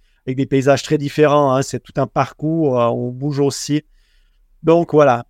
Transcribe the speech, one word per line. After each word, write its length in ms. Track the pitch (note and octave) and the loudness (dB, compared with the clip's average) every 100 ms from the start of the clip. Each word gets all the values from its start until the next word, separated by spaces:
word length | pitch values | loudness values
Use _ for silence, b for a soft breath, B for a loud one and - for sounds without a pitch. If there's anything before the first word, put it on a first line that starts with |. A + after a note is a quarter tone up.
| _ _ - | _ _ -8
avec 120 | C3 | -6
des 100 | C#3 | -2
paysages 340 | C3+ C3 C3+ | 0 2 0
très 160 | - D3+ | 0 -4
différents, 560 | C#3+ - D3 D3 C#3 | -2 2 2 4 2
hein, 80 | C3 | 0
c'est 180 | C3+ B2 | -2 -8
tout 140 | - - | -8 -6
un 100 | C3 | -4
parcours, 760 | D3+ C3 - D3+ E3 D3 B2 | -2 -4 -4 -4 -2 0 2
euh, 60 | A#2 | 0
on 220 | A#2+ B2 | -2 -6
bouge 280 | B2+ D3 C#3 | -6 -6 -2
aussi. 440 | C#3+ - - D3+ - _ _ _ _ _ _ _ | -2 -2 -4 -6 -6 _ _ _ _ _ _ _
Donc 300 | D#3 E3+ E3 | 0 2 2
voilà, 340 | D3+ C#3+ A#2+ | 4 4 2